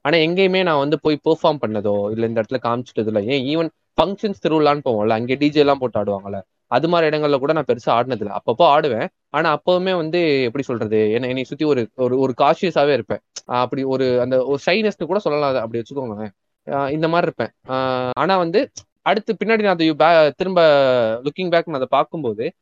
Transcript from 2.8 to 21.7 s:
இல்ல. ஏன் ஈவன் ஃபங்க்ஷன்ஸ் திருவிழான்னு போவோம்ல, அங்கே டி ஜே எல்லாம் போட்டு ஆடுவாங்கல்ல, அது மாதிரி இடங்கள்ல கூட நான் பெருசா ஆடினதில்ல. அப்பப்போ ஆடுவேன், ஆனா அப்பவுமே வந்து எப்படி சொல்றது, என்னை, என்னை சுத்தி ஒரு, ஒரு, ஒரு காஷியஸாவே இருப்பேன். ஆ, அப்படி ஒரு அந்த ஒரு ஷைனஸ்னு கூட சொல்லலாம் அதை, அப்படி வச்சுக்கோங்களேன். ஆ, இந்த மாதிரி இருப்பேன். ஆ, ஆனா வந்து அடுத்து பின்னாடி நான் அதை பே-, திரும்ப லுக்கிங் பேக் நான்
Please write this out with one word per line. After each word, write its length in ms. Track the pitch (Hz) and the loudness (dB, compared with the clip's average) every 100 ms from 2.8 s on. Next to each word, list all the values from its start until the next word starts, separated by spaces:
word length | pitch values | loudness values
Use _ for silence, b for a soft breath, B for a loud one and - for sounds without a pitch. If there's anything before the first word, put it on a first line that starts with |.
| 123 - 107 | -4 -4 -2
இல்ல. 160 | 107 | -2
ஏன் 200 | 101 139 | 0 -2
ஈவன் 260 | 127 160 165 _ _ - | -2 -2 -4 _ _ 0
ஃபங்க்ஷன்ஸ் 440 | 165 196 214 196 165 | 0 0 -6 -4 0
திருவிழான்னு 320 | 156 147 147 | 2 2 2
போவோம்ல, 240 | 139 110 107 | 0 0 0
அங்கே 260 | 113 123 | 0 0
டி 140 | 131 147 | 0 0
ஜே 120 | 147 | 4
எல்லாம் 180 | 139 139 | 2 2
போட்டு 260 | 127 110 | 0 -4
ஆடுவாங்கல்ல, 380 | 104 98 98 98 - _ _ | -4 -4 -6 -12 -12 _ _
அது 220 | 120 160 | -2 2
மாதிரி 280 | 175 160 151 | 2 0 0
இடங்கள்ல 220 | 151 139 | 0 0
கூட 140 | 139 | 0
நான் 120 | 160 135 | -2 -2
பெருசா 180 | 120 - | -2 0
ஆடினதில்ல. 400 | 120 127 120 101 | 0 0 -4 -6
அப்பப்போ 320 | 98 - 113 | -6 -6 2
ஆடுவேன், 460 | 170 143 160 110 165 _ _ | 4 4 2 -2 -4 _ _
ஆனா 300 | 143 165 151 | -2 0 0
அப்பவுமே 360 | - 180 185 185 | 0 0 0 -2
வந்து 460 | 160 175 165 139 | -2 0 2 2
எப்படி 220 | 123 127 | 0 -4
சொல்றது, 460 | 131 120 110 110 107 | -6 -4 0 0 2
என்னை, 180 | 113 127 | 0 -2
என்னை 160 | 131 | -6
சுத்தி 200 | 127 143 | -6 -4
ஒரு, 240 | 151 131 113 | 0 0 -2
ஒரு, 240 | - 123 127 | -2 -2 0
ஒரு 160 | 131 123 | 0 2
காஷியஸாவே 520 | 143 165 185 156 143 | 2 2 0 2 2
இருப்பேன். 260 | 135 110 104 _ - - | 0 -2 -8 _ -20 -6
ஆ, 120 | 123 | -2
அப்படி 220 | 123 139 | -2 -2
ஒரு 380 | 135 131 131 123 | -2 0 0 0
அந்த 260 | 123 127 127 | 2 0 0
ஒரு 120 | 139 - | -2 0
ஷைனஸ்னு 400 | 185 214 - 156 | 0 0 -4 -4
கூட 120 | 190 | -2
சொல்லலாம் 300 | 170 147 143 | -2 0 0
அதை, 120 | 131 | -2
அப்படி 220 | 113 117 | -4 -8
வச்சுக்கோங்களேன். 480 | 113 135 127 104 107 _ _ _ - | -8 -8 -8 -8 -12 _ _ _ -8
ஆ, 200 | 143 139 | -4 -2
இந்த 180 | 156 160 | -2 0
மாதிரி 180 | 170 170 | 0 -2
இருப்பேன். 480 | - 110 _ - | -4 -8 _ -8
ஆ, 360 | 131 131 127 127 | -4 -2 -2 -4
ஆனா 240 | 123 160 190 | -2 0 0
வந்து 320 | 170 190 269 - _ _ | 0 0 -2 -8 _ _
அடுத்து 340 | - 196 - 190 | -2 -2 -2 -6
பின்னாடி 180 | 202 226 | 0 0
நான் 100 | 208 | 0
அதை 200 | 180 160 | 2 0
பே-, 400 | 147 160 165 151 135 | 4 4 6 4 2
திரும்ப 240 | 185 180 160 143 135 127 113 113 | -2 4 6 6 4 4 2 -2
லுக்கிங் 280 | 139 - 185 | -6 -6 0
பேக் 180 | 170 | 0
நான் 60 | 165 | 0